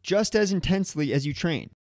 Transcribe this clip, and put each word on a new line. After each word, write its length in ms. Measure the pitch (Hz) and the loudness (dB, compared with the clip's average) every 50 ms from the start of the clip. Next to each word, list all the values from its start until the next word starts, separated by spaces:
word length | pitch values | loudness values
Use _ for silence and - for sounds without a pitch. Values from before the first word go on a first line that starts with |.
just 320 | - - 196 208 220 - - | -2 0 2 2 2 2 2
as 160 | 214 208 185 | 2 2 2
intensely 600 | 196 180 - - 190 196 190 - - 151 151 139 110 | 0 -2 0 0 0 0 0 -2 -2 -4 -2 0 0
as 120 | 143 135 | 0 0
you 60 | 147 | -2
train. 380 | 139 - - 170 160 113 - - _ _ | -4 -2 -2 -2 -2 -2 -6 -10 _ _